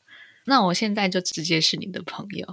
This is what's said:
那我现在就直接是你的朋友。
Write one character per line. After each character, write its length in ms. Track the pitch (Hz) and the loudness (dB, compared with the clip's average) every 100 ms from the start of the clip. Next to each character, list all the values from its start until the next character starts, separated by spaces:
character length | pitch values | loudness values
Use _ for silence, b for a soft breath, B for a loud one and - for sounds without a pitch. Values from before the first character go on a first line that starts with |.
| b b b b - | b b b b 2
那 160 | 269 190 | 4 4
我 80 | |
现 200 | 180 220 | 2 0
在 140 | 208 190 | 2 2
就 120 | 185 | 0
直 220 | 185 - | -2 -4
接 180 | 160 160 | 0 2
是 160 | 160 170 | 2 0
你 100 | - | -6
的 140 | 160 | -10
朋 240 | - - 202 | -10 -12 -10
友。 160 | - - | -10 -10